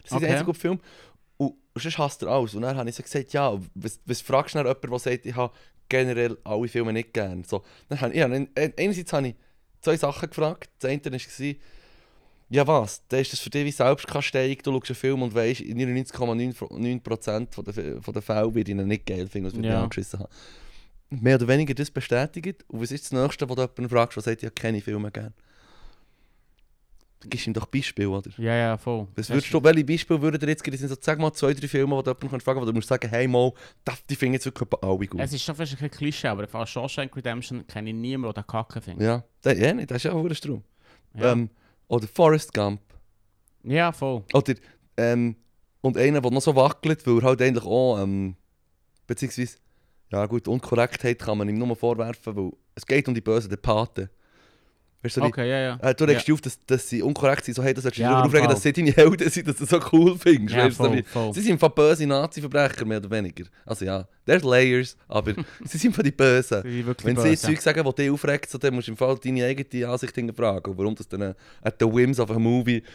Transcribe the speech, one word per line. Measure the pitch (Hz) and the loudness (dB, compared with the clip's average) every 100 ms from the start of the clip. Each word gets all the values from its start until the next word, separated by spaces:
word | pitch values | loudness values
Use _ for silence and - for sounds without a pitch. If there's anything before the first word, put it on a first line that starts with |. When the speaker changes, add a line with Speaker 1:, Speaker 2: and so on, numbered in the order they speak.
| - | -6
Speaker 1:
ist | |
Speaker 2:
Okay. | 131 | 0
Speaker 1:
der | 156 | 2
einzige | 139 175 | 2 0
gute | - | -2
Film. | 175 185 - - - _ _ - | -2 -4 -8 -20 -20 _ _ -4
Und | 139 - _ 120 | -4 -4 _ -10
sonst | 160 156 | -6 -2
hasst | 143 - | -4 -4
er | - | -2
alles. | 131 113 | 0 -2
Und | 104 | -4
dann | 123 135 | -4 -4
habe | 117 | -6
ich | - | -8
so | |
gesagt, | - 147 127 | -8 -8 -4
ja, | 143 135 101 92 | -2 0 -2 -8
was, | 190 113 - - | -10 -10 -10 -8
was | 123 | -8
fragst | - 135 127 | -2 0 0
du | 156 | -2
nach | |
jemanden, | 127 131 131 | -2 -2 -6
der | 123 | -6
sagt, | 131 127 127 | -4 -4 -6
ich | 123 | -6
habe | 123 - - _ - | -6 -8 -20 _ -2
generell | 131 127 120 120 110 | 0 0 0 -2 -4
alle | - 107 120 | -6 -4 -2
Filme | 120 113 | -2 -2
nicht | 110 117 | -4 -4
gern. | 110 98 90 | -4 -4 -6
So, | 87 98 - - - | -8 -8 -8 -20 -10
dann | 143 | -4
habe | 123 | -2
ich, | 165 | 0
ja, | 131 | 0
ein-, | 131 139 | 0 -4
ein-, | - 151 - | -2 -2 -2
einerseits | 190 180 165 | -2 -4 -4
habe | 151 131 | -4 -4
ich | - _ _ _ _ | -6 _ _ _ _
zwei | 160 160 | -2 0
Sachen | 143 - - | 0 -4 -8
gefragt. | - 156 185 - _ | -4 -4 -4 -14 _
Das | 131 | -4
eine | 143 | -4
war, | 139 127 - - 143 143 - - - _ _ _ _ _ - | -6 -10 -10 -8 -8 -8 -14 -20 -20 _ _ _ _ _ -2
ja | 127 139 | 2 4
was, | 147 104 - - | 4 2 -6 -4
dann | 127 | -2
ist | 131 | -2
das | - | -4
für | 113 | -6
dich | 143 147 | -4 -2
wie | |
Selbstkasteiung, | 139 127 139 - 143 143 135 131 135 | 2 2 2 -2 -4 -2 0 -2 -2
du | 143 | -2
schaust | 131 - | -4 -4
einen | 123 | -4
Film | 131 135 | -2 0
und | 123 | -2
weisst, | 113 113 131 | 0 0 0
in | - 117 | -4 -4
neunundneunzig | 127 127 131 | -2 -2 -4
Komma | - 120 | -4 -2
neun | 113 127 117 - | -2 -2 -6 -10
neun | 82 120 123 | -6 -4 -4
Prozent | - 113 - 107 123 | -4 -6 -4 -4 -6
von | - | -10
der | 101 104 | -10 -6
F-, | 76 65 | -6 -8
von | - | -8
der | 104 | -6
Fälle | - 107 113 | -2 0 0
werde | 110 101 | 0 -2
ich | 98 | -2
ihn | 98 | 0
nicht | 107 | -2
geil | - 92 92 | -4 -6 -6
finden, | 104 95 | -6 -6
was | 113 | -4
wir | 113 | 0
Speaker 2:
Ja. | 110 | 0
Speaker 1:
angeschissen | 101 - 95 98 | -2 -6 -8 -10
haben. | 98 - - - - - - - - | -12 -16 -20 -20 -20 -20 -20 -20 -12
Mehr | 131 123 131 | 0 4 4
oder | 120 | 4
weniger | 139 147 | 2 2
das | 135 - | -2 -6
bestätigt. | 135 - 123 151 170 180 - - | -6 -2 -2 -2 -6 -10 -12 -12
Und | 113 | -10
was | 120 | -8
ist | - | -10
das | - | -4
Nächste, | 131 135 - 127 | 0 0 -2 -4
wo | |
du | 127 | -2
jemanden | 127 - 123 | -4 -4 0
fragst, | 120 117 - | 2 2 0
der | |
sagt, | 117 113 | -4 -4
ich | 113 | -6
habe | |
keine | - 113 104 | -6 -4 -4
Filme | 107 107 104 | -4 -6 -6
gern? | 107 110 - _ _ _ - - - _ _ _ _ _ _ _ _ _ - _ _ | -10 -12 -16 _ _ _ -20 -20 -20 _ _ _ _ _ _ _ _ _ -20 _ _
Du | 113 | -12
gibst | 120 113 | -8 -6
ihm | |
doch | 110 110 | -6 -4
Beispiel, | 135 - - 101 | -6 -4 -4 -4
oder? | 98 98 107 | -4 -8 -6
Speaker 2:
Ja, | 113 117 | -2 0
ja, | 117 110 | 0 -2
voll. | 123 113 98 | -4 -6 -8
Speaker 1:
Was | - 107 | -8 -2
Speaker 2:
Das | |
Speaker 1:
würdest | 135 - | -2 0
Speaker 2:
ist | |
Speaker 1:
du, | 156 | 4
welche | 147 156 | 6 6
Beispiele | 139 - - 160 | 4 0 0 0
würden | 156 151 | 0 0
dir | 147 | -2
jetzt | 147 | -4
geben? | 143 | -6
Das | 135 | -8
sind | 135 | -8
so, | 135 | -6
sag | - 156 | -4 0
mal, | 156 | -2
zwei, | - 139 | 0 0
drei | 139 143 | 0 -2
Filme, | 139 139 | -2 0
wo | 135 | 0
du | 131 | -2
jemanden | 127 131 | -4 -6
kannst | 127 | -6
fragen, | - 135 | -4 -2
wo | |
du | 113 | -2
musst | 113 - | -2 -2
sagen, | 127 117 | -2 -2
hey, | 117 127 | 0 2
Mo, | 123 127 - - _ | 4 2 0 -14 _
das, | - - - | -10 -10 -8
die | 139 | -2
finden | 127 | 0
jetzt | 131 135 | 0 -4
wirklich | - 117 | -6 -4
etwa | - 95 | -2 0
alle | 95 101 | -2 -2
gut. | 87 | -6
Speaker 2:
Es | 131 | -6
ist | 139 | -6
schon | - | -6
fast | 151 156 | -8 -8
ein | 131 | -6
bisschen | 143 - | -8 -6
Klischee, | 147 147 135 | -6 -4 -4
aber | 101 104 | -4 -6
von | 113 113 | -8 -8
Shawshank | 123 135 - 135 135 | -6 -8 -6 -10 -8
Redemption | 123 120 - 123 - | -8 -8 -8 -10 -10
kenne | 107 110 | -10 -8
ich | |
niemanden, | 113 123 135 117 | -6 -4 -4 -4
der | 104 | -6
den | - | -6
Kacke | 110 113 113 | -6 -6 -10
findet. | 95 90 110 | -8 0 0
Speaker 1:
Ja, | 120 - _ | 0 -4 _
der, | 135 120 | 2 4
ja, | 131 | 4
nicht, | 233 - | 2 -4
das | 123 | -4
ist | |
ja | 160 | -2
auch | 170 | -2
ein | 170 | -2
Strom. | 151 147 110 - _ _ _ _ | -4 -8 -10 -12 _ _ _ _
Speaker 2:
Ja. | 110 123 | -2 2
Speaker 1:
Ähm, | 120 113 _ _ _ - | 2 -2 _ _ _ -2
oder | 120 107 | -2 0
Forrest | - 160 156 - | 4 6 6 0
Gump. | 110 101 101 _ - _ _ _ _ _ _ | -2 -2 -4 _ -20 _ _ _ _ _ _
Speaker 2:
Ja, | - 151 170 | -4 0 0
voll. | - 135 120 98 | -2 -4 -6 0
Speaker 1:
Oder, | 139 139 120 - _ _ - | 0 2 -4 -8 _ _ 0
ähm, | 117 120 120 113 _ _ _ _ | 2 2 0 -4 _ _ _ _
und | 131 117 | 0 4
einer, | 135 147 | 4 4
der | 123 | 2
noch | 131 | 2
so | 160 135 | 4 6
wackelt, | 139 - 156 156 127 | 4 4 -2 0 2
weil | 117 | 4
er | |
halt | 127 123 | 4 4
eigentlich | 127 117 | 4 2
auch, | 92 120 127 104 | 0 2 2 2
ähm, | 98 98 95 92 _ _ _ _ _ _ - | 0 -2 -4 -8 _ _ _ _ _ _ -10
beziehungsweise, | 120 127 - 123 - _ _ _ _ _ | -6 -6 -6 -8 -10 _ _ _ _ _
ja | 101 104 | -4 -2
gut, | 117 - | -2 -2
Unkorrektheit | 123 - 117 123 - 120 120 | -4 0 0 0 0 -2 -2
kann | - 107 | -2 -2
man | 104 | -2
ihm | 107 | -2
nur | 123 113 | -2 -2
vorwerfen, | 120 117 113 117 113 101 | -2 0 -4 -6 -8 -6
weil | 92 - _ | -6 -8 _
es | - | -12
geht | - 139 139 | -2 0 0
um | |
die | 113 | -2
Bösen, | 110 113 104 | 0 0 0
der | 101 | -4
Pate. | - 107 120 - 95 _ _ _ _ _ _ _ _ _ | 0 0 0 -6 -10 _ _ _ _ _ _ _ _ _
Weißt | 120 131 | -6 0
du, | |
die | 139 | 0
Speaker 2:
Okay, | 131 123 | 0 -2
ja, | 135 | -2
ja. | 131 123 135 | -2 -2 0
Speaker 1:
äh, | 165 | 2
du | |
regst | 151 127 | 4 4
Speaker 2:
Ja. | - | 2
Speaker 1:
dich | |
auf, | 151 | 0
dass, | 131 - | -2 -8
dass | - 127 - | 0 0 0
sie | 120 | -2
unkorrekt | 135 147 139 143 | 0 2 2 0
sind, | - | -2
so, | 120 | -2
hey, | 131 | 0
das | 131 | 0
solltest | 127 113 | -2 0
du | |
Speaker 2:
Ja, | 120 | 2
Speaker 1:
darüber | 131 127 | 4 6
aufregen, | 147 | 6
Speaker 2:
voll. | - | 6
Speaker 1:
dass | 110 | 4
sie | 147 | 2
deine | 139 156 | 2 4
Helden | 165 156 180 160 | 10 10 8 2
sind, | 175 147 | 0 -2
dass | 131 | -4
du | 131 | 2
so | 175 - | 2 6
cool | 160 175 180 | 8 8 6
findest, | 175 139 107 120 | 6 6 4 4
Speaker 2:
Ja, | 123 | 4
Speaker 1:
weißt | 120 | 4
du, | |
so | 120 | 2
Speaker 2:
voll, | 107 | 2
Speaker 1:
wie, | |
Speaker 2:
voll. | - 120 110 | -2 -4 -2
Speaker 1:
sie | 104 | 0
sind | 110 160 | 0 4
von | 156 | 4
böse | 151 151 160 147 | 6 4 4 2
Nazi-Verbrecher, | 139 160 151 143 143 135 - | 0 -2 -6 -2 2 2 0
mehr | 110 107 | -4 -4
oder | 98 | -4
weniger. | 110 92 - 90 _ - | -4 -4 -8 -16 _ -10
Also | 110 | -6
ja, | 95 95 95 _ | -4 -6 -8 _
there's | - 180 | 2 4
layers, | 139 123 131 123 127 - - | 6 4 6 2 -2 -10 -6
aber | 107 107 | -4 -2
Speaker 2:
<laughs> | - - - | -4 -8 -14
Speaker 1:
sie | - 160 | -10 0
sind | 240 208 | 0 2
von | |
die | 147 | 0
Bösen. | - 135 123 123 104 | 4 6 6 2 -2
Speaker 2:
Sie | 123 | -4
sind | 120 120 | -6 -4
wirklich | 127 | -2
Speaker 1:
Wenn | 110 120 | 0 2
sie | 117 | 4
Speaker 2:
böse, | 156 151 | 4 2
Speaker 1:
Zeug | 156 | 0
Speaker 2:
ja. | |
Speaker 1:
sagen, | 156 151 | 0 0
die | 139 135 | 0 0
dich | 139 | 0
aufregt, | 143 143 143 - | 0 0 -2 -4
so, | 127 | -4
dann | 139 | -2
musst | 123 117 | -2 -4
du | |
im | 110 | -2
Fall | 131 135 | 0 0
deine | 127 127 | -2 0
eigene | 123 139 127 123 120 | 0 -2 -6 -4 -4
Ansicht | 123 123 | -4 -4
hinterfragen. | - 117 110 113 95 98 | -6 -6 -2 0 0 -4
Und | 92 | -2
warum | 104 | -2
du | 110 - | -2 -8
dann | 98 98 - - - | -6 -6 -8 -16 -8
at | 110 - | -4 2
the | 113 | 2
whims | 117 123 123 | 4 4 2
of | 107 | 0
a | 113 | 2
movie | 113 123 120 117 - | 4 4 2 0 -2